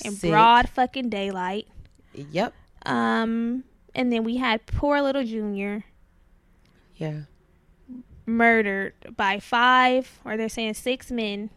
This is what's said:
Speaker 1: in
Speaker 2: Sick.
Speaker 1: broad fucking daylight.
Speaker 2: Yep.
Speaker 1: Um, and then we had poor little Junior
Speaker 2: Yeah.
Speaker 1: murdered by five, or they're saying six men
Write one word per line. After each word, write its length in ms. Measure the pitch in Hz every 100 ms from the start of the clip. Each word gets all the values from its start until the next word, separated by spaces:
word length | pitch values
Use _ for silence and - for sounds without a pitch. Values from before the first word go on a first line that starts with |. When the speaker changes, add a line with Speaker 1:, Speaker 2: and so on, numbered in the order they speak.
| -
Speaker 1:
in 80 |
Speaker 2:
Sick. 160 | 202 175
Speaker 1:
broad 380 | 208 226 240 247
fucking 400 | - 247 269 247
daylight. 580 | 208 196 190 180 202 - - - _ _
Speaker 2:
Yep. 400 | - 143 156 233 - _ _ -
Speaker 1:
Um, 800 | 247 226 226 226 226 233 254 - _ _ -
and 160 | 247
then 100 | 226
we 140 | 226 247
had 280 | 254 220 -
poor 340 | - 285 285
little 220 | 277 277
Junior 600 | 240 220 214 196 202 208 - _ _ _ _ _ _ _ _ _ _ -
Speaker 2:
Yeah. 260 | 156 151 147 _ _ _ _ _ - 247 - - -
Speaker 1:
murdered 680 | 226 233 226 208 196 196 - - 233
by 240 | 202 202
five, 800 | - 233 247 254 254 254 254 - -
or 120 | 220
they're 120 | 220
saying 260 | - 220 214
six 360 | 247 254 -
men 380 | 240 214 202 214